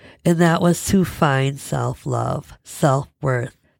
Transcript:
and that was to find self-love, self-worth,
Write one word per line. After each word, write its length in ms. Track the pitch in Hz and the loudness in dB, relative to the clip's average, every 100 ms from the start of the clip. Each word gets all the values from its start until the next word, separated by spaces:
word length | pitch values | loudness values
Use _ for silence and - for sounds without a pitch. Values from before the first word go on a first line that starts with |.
| - - 175 | -20 -4 0
and 140 | 165 | 4
that 220 | 170 170 | 2 4
was 240 | 175 170 - | 2 0 2
to 180 | 196 175 | 2 0
find 540 | - 156 135 135 139 | 0 2 2 0 -4
self-love, 1000 | - 139 120 123 143 117 123 139 - - | -6 -4 -4 -6 -6 -4 -4 -6 -10 -20
self-worth, 920 | - - 151 135 - _ 139 123 127 - _ | -20 -2 0 0 -4 _ -4 -2 -4 -12 _